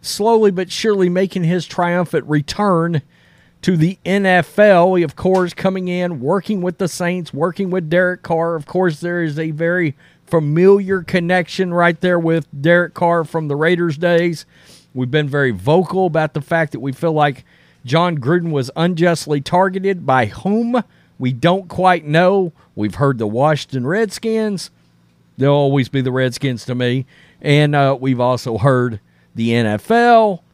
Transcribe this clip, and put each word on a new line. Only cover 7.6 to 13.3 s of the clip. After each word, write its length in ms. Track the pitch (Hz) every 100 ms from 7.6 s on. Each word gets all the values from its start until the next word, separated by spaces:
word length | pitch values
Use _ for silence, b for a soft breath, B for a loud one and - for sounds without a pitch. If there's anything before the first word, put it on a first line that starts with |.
| 196
with 180 | 185 156
Derek 340 | 175 185 180
Carr. 320 | - 165 165
Of 120 | 165 143
course, 340 | 180 185 151
there 220 | 170 175
is 160 | 165 147
a 120 | 160
very 440 | 151 170 180 165 135 b b _
familiar 760 | 165 147 151 185 202 190 190
connection 720 | 170 185 170 185 170 - 185
right 260 | 175 175 165
there 160 | 185 175
with 280 | 165 165 151 143
Derek 320 | 143 175 175
Carr 320 | - 175 170
from 240 | 156